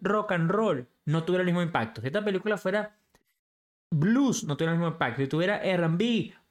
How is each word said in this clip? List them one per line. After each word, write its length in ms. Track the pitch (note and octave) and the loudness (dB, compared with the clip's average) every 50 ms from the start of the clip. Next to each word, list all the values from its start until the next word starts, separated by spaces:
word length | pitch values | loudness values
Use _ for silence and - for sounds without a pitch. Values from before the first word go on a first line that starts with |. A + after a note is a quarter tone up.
rock 320 | - F#3 G3+ G#3+ G#3 G#3 F#3+ | -2 0 0 0 0 0 0
and 180 | E3+ E3 E3 | 0 2 2
roll, 360 | F#3+ G#3 A3+ G#3 D#3+ B2+ B2 - _ _ _ | 2 2 2 2 0 -2 -4 -10 _ _ _
no 200 | D3 D3 E3 E3 | -2 -2 0 0
tuviera 180 | F3 F3+ F3+ F#3 | 0 0 0 2
el 40 | |
mismo 160 | F3+ E3+ F3 F3 | 2 2 0 0
impacto. 380 | D#3+ E3+ C3 A2+ A2 - - | 0 0 -2 -2 -2 -6 -6
Si 80 | G#2+ C3+ | -6 -4
esta 160 | D#3 G#3 G#3 | -2 -2 -2
película 340 | G#3+ F#3+ F#3 - G#3 G#3 F3+ | -2 -2 -2 -2 -2 -2 -2
fuera 380 | - F#3+ F#3+ G#3+ G#3 G#3+ - _ _ _ _ _ _ _ _ _ _ _ _ _ _ _ _ _ _ _ | -2 -2 -2 -2 -4 -6 -10 _ _ _ _ _ _ _ _ _ _ _ _ _ _ _ _ _ _ _
blues 540 | E3+ C#3+ D3+ G3+ A#3 C4+ C#4+ B3 F3 - - | 0 2 2 4 4 4 4 2 2 0 -2
no 120 | D3+ C#3+ | -4 -4
tuviera 160 | C#3 D#3+ E3 E3 | -2 0 0 0
el 60 | E3 | 0
mismo 140 | E3+ E3 D#3+ | 0 -2 -2
impacto, 300 | - D3 B2 A2 B2 C#3 | -2 -2 -2 0 -2 -2
si 60 | C3+ | 0
tuviera 300 | - D#3 F3 F#3+ G#3 - | 0 0 2 0 0 0
R 260 | - F#3 F#3 F3 E3+ | 0 0 0 2 2
and 140 | D#3+ E3 F3 | 2 2 2
B 360 | A3 A#3+ A#3 G#3 - - - - _ _ | 2 2 2 0 -2 -4 -8 -18 _ _